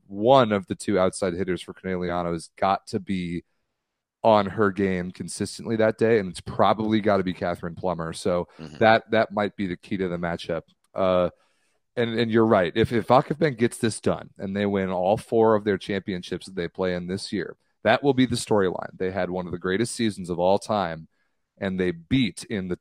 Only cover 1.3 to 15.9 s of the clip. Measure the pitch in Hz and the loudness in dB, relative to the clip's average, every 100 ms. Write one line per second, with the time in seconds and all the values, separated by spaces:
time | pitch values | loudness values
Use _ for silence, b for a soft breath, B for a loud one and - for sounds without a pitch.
1.3 | 87 92 87 - - 92 90 87 87 87 | -2 -2 -4 -6 -12 -6 -4 -4 -4 -4
2.3 | 85 - - 95 98 - 110 92 92 87 | -4 -8 -2 0 0 -2 -8 -4 -4 -4
3.3 | 85 - _ _ _ _ _ _ _ 113 | -6 -10 _ _ _ _ _ _ _ 4
4.3 | 107 98 92 101 95 95 90 90 - 87 | 4 4 0 0 2 0 0 -6 -10 -10
5.3 | - 101 - 85 110 107 - 113 113 92 | -8 -8 -8 -4 0 0 2 2 2 0
6.3 | - - - 101 110 107 110 104 98 92 | -8 -6 2 2 2 2 0 2 2 0
7.3 | 87 90 85 87 82 92 82 80 - 98 | -4 -4 -4 -8 -6 -4 -4 -6 -6 -2
8.3 | 90 85 B 80 76 110 110 - 110 - | -2 -4 B -10 2 4 4 2 0 0
9.3 | 104 101 - 95 87 - 95 92 85 87 | -2 -4 -4 -6 -6 -6 -4 -4 -4 -6
10.3 | 85 - 80 - _ _ 98 92 90 87 | -6 -6 -8 -8 _ _ -2 2 2 0
11.3 | - _ _ _ _ _ 127 117 113 113 | -4 _ _ _ _ _ -4 -2 0 2
12.3 | 113 113 104 85 113 110 117 95 127 - | 4 6 4 4 2 0 0 4 4 4
13.3 | 151 156 117 120 - 113 - 98 80 - | -2 -2 0 -2 0 -2 -2 -2 -4 -6
14.3 | - 101 98 101 98 92 92 92 110 - | -12 -8 -2 -2 0 -2 0 0 0 2
15.3 | 117 113 107 104 95 - | 4 6 4 2 -2 -2